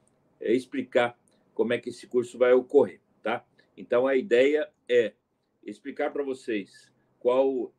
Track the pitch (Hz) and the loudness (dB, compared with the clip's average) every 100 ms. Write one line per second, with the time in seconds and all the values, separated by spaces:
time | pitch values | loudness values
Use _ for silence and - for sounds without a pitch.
0 | _ _ _ _ - 123 - 139 - 127 | _ _ _ _ -2 -2 -2 -8 -4 -2
1 | 120 - _ _ _ - 113 120 131 131 | -2 -4 _ _ _ -4 -2 -2 -6 -14
2 | - 123 117 117 123 127 127 143 107 82 | -6 -4 -4 0 4 4 4 2 2 -2
3 | _ _ 110 120 - _ _ - 98 120 | _ _ -6 -6 -8 _ _ -20 -2 0
4 | 135 135 104 120 135 151 151 _ - 123 | 2 0 0 2 4 2 -4 _ 0 0
5 | 107 - _ _ _ _ - 107 139 131 | 0 -4 _ _ _ _ -18 -16 -14 -6
6 | 143 143 139 127 - 107 95 - _ _ | -6 -4 -6 -8 -6 -6 -8 -16 _ _
7 | _ _ 123 127 135 131 107 | _ _ 0 2 2 -2 -6